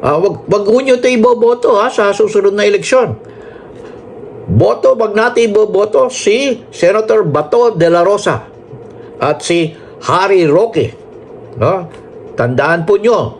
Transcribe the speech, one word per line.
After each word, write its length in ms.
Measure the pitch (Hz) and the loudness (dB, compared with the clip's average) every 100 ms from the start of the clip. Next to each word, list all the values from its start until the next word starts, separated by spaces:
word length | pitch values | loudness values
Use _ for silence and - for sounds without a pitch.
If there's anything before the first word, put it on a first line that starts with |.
ah, 140 | 135 151 | 0 0
wag, 240 | 190 160 | 0 -2
wag 200 | - 196 202 | -2 0 2
ho 100 | 240 | 2
nyo 160 | 269 247 | 2 2
ito 80 | 254 | 2
iboboto, 720 | 247 226 233 233 240 226 202 | 2 2 4 2 2 2 2
ha, 80 | 233 | 0
sa 240 | 254 202 | 0 0
susunod 400 | 202 214 208 196 | 2 0 2 0
na 160 | 202 208 | 2 0
eleksyon. 480 | 202 165 262 220 110 - - - - - - - - - - - - | 0 2 0 0 -4 -14 -20 -20 -20 -20 -20 -20 -20 -20 -20 -18 -18
Boto, 560 | - - 185 240 - 240 | -2 2 2 2 2 2
wag 160 | 214 202 | 0 0
natin 400 | 233 233 233 208 | 0 2 2 2
iboboto 560 | 214 185 214 - 247 | 2 0 0 0 0
si 560 | - - 220 277 240 - | 0 0 0 0 -4 -10
Senator 560 | - 170 208 220 220 | -2 0 2 2 0
Bato 480 | 180 143 151 240 240 | 2 -2 0 2 2
de 160 | 185 165 | 2 2
la 160 | 170 | 4
Rosa 400 | 175 202 190 120 - - - - - - - - | 2 2 -2 -4 -8 -20 -20 -20 -20 -20 -20 -6
at 160 | 131 - | -4 -4
si 320 | - 170 160 - - - | -2 -2 -2 -6 -20 -12
Harry 400 | - 170 190 190 | -2 0 2 2
Roque. 480 | 160 151 220 160 113 - - - - - - - | 4 2 2 -2 -4 -6 -20 -20 -20 -20 -16 -4
No? 320 | 120 190 170 - - - - - | -2 -2 -6 -16 -20 -20 -14 -4
Tandaan 480 | 120 127 143 170 | -2 0 0 0
po 160 | 165 202 | 2 2
nyo 200 | 214 214 117 | 2 0 -2